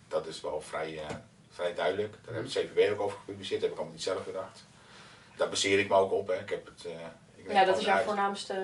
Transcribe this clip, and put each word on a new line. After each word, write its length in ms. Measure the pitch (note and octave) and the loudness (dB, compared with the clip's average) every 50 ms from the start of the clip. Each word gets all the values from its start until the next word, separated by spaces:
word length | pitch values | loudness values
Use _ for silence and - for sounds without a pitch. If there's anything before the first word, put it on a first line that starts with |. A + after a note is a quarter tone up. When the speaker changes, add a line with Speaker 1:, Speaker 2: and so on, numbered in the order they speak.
| - - | -12 -4
Speaker 1:
Dat 200 | - - - D#2+ | -4 -2 -2 -4
is 140 | - - | -8 -8
wel 200 | - E2+ - D2+ | -8 -6 -6 -6
vrij, 380 | - - - - D#2 D#2+ D#2+ D#2 D2+ D2 | -8 -8 -6 -6 -6 -6 -6 -8 -8 -8
eh, 60 | - - - - - - - - | -8 -10 -12 -16 -20 -20 -20 -20
vrij 220 | - - G#2 - - | -10 -4 -4 -4 -2
duidelijk. 400 | F2 E2+ - F#3+ G3+ G#3+ G#3+ - - - | 0 0 0 0 0 -2 -4 -6 -12 -14
Daar 80 | - - | -10 -8
Speaker 2:
Mhm. 100 | - - | -8 -8
Speaker 1:
heeft 100 | - - | -4 -2
het 100 | F#3+ E3 | -2 -2
C 80 | - - | 0 2
P 20 | |
B 160 | C#3+ D#3 G#3 | 4 4 4
ook 100 | G#3 - | 4 0
over 160 | G2+ - - - | -2 -4 -4 -6
gepubliceerd, 440 | - - G2+ G2+ F#2+ - G#2+ G2+ | -10 -12 -12 -10 -6 -4 -4 -2
dat 80 | - - | -2 -2
heb 20 | |
ik 60 | - - | -2 -4
allemaal 180 | - D#2+ E2 | -8 -8 -8
niet 80 | E2 - | -6 -4
zelf 180 | G2 F#2 F#2 - | -2 -2 -2 -4
bedacht. 380 | F#2 F#2 F#2 F#2 - - - - - - - - - - - - - - - - - - - | -6 -8 -8 -10 -10 -14 -18 -20 -20 -20 -20 -20 -20 -20 -20 -20 -20 -20 -20 -20 -20 -2 -2
Daar 120 | - - | -2 0
baseer 300 | - - - G2 G2 G2+ | 0 0 4 4 6 4
ik 100 | G2+ G2 | 4 6
me 60 | G2+ | 6
ook 160 | F#2+ F#2+ - | 6 6 6
op, 160 | F2 G2 G2 - | 4 0 0 0
hè. 120 | - G2 | -2 -2
Ik 100 | G#2 - | -2 -4
heb 160 | F2+ - - | -6 -6 -6
het, 200 | - - - - | -10 -16 -14 -12
eh, 60 | F2 E2 E2 E2 D#2+ - - - - - | -10 -10 -10 -12 -14 -14 -18 -20 -20 -20
ik 100 | - - | -18 -10
weet 100 | - G#3 | 2 6
Speaker 3:
Ja, 40 | G3 | 6
dat 40 | F#3+ | 6
Speaker 1:
gewoon 160 | F#3+ F3+ - | 6 6 4
Speaker 3:
is 60 | G#3+ | 4
jouw 100 | G3+ F#3+ | 4 4
Speaker 1:
uit 100 | G3 F#3+ | 4 2
Speaker 3:
voornaamste 480 | G#3 G#3 G3+ G3+ G3+ G3+ G3+ - - G3+ - | 2 0 0 0 0 -2 -4 -6 -6 -6 -4